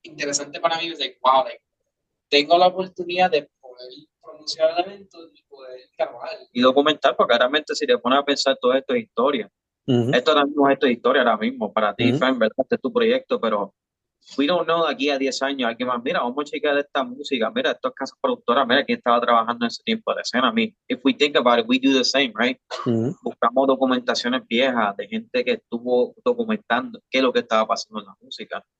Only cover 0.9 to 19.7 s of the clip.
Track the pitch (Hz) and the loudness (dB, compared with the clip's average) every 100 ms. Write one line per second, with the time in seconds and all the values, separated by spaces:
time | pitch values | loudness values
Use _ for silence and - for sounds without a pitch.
0.9 | 151 131 - 160 165 151 - _ _ _ | -8 -10 0 2 2 0 -10 _ _ _
1.9 | _ _ _ _ 143 147 175 180 185 185 | _ _ _ _ 0 4 6 6 2 -8
2.9 | - 175 180 185 156 - _ - - 127 | -8 -6 2 2 2 -4 _ -20 -20 -20
3.9 | 285 311 _ - - - - 160 170 185 | -20 _ _ -20 -16 -12 -2 0 0 -6
4.9 | 202 196 170 165 _ _ 135 131 127 _ | -10 -20 -20 -20 _ _ -20 -18 -20 _
5.9 | - 156 127 131 127 - 123 127 131 147 | -6 -6 -6 -14 -14 -10 2 4 4 2
6.9 | 143 139 - 185 117 127 147 - - 139 | 2 0 2 2 4 2 0 -4 -6 0
7.9 | 120 120 139 139 139 139 131 123 131 - | 0 2 0 0 0 0 0 0 0 0
8.9 | 123 110 - 131 131 101 _ _ _ - | -4 -4 -2 0 -2 -8 _ _ _ 0
9.9 | 123 117 123 139 151 143 143 139 135 139 | 0 2 2 2 2 2 2 2 4 2
10.9 | 117 120 135 123 107 113 135 107 110 104 | 2 2 2 2 0 -2 -4 -4 0 -2
11.9 | 101 123 127 127 131 110 - - 117 127 | 0 0 2 0 2 0 -2 -4 -4 -2
12.9 | 120 113 131 - 123 113 104 98 _ _ | 0 2 0 -2 -4 -2 -2 -6 _ _
13.9 | _ _ _ _ - 143 175 160 165 160 | _ _ _ _ -2 0 0 0 0 0
14.9 | 123 143 135 135 120 135 139 117 117 123 | -2 -2 0 -2 -2 -4 -2 -4 -2 -4
15.9 | 120 123 175 123 135 147 147 147 143 143 | -4 -2 -2 -4 -6 -8 -4 -2 -2 -2
16.9 | 143 127 131 143 127 107 113 151 - 131 | -6 -6 -10 -6 -4 -2 -2 -4 -4 -6
17.9 | - 131 _ 131 120 - 120 117 135 131 | -6 -12 _ -4 -4 0 0 2 0 0
18.9 | 117 123 120 120 117 113 120 117 | -2 2 2 4 2 2 -2 -4